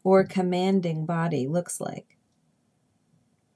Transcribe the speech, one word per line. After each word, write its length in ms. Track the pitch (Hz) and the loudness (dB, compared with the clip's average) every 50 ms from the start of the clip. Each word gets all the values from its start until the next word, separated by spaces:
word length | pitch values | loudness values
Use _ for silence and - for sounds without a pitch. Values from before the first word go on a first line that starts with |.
| - | 2
or 220 | 190 190 190 190 | 4 6 6 4
commanding 800 | 190 - 190 180 180 180 180 185 190 196 196 175 170 160 160 160 | 2 0 -2 0 0 0 0 2 2 2 2 0 0 -2 -4 -4
body 420 | 160 170 165 165 165 156 135 127 | -2 -2 -2 0 0 -2 -2 -2
looks 320 | 135 160 175 175 - - - | -2 -2 -4 -4 -4 -8 -8
like? 380 | - - - - - _ _ _ _ _ _ _ _ _ _ _ _ _ _ _ _ _ _ _ _ _ _ _ _ _ _ _ _ _ _ | -8 -8 -8 -10 -14 _ _ _ _ _ _ _ _ _ _ _ _ _ _ _ _ _ _ _ _ _ _ _ _ _ _ _ _ _ _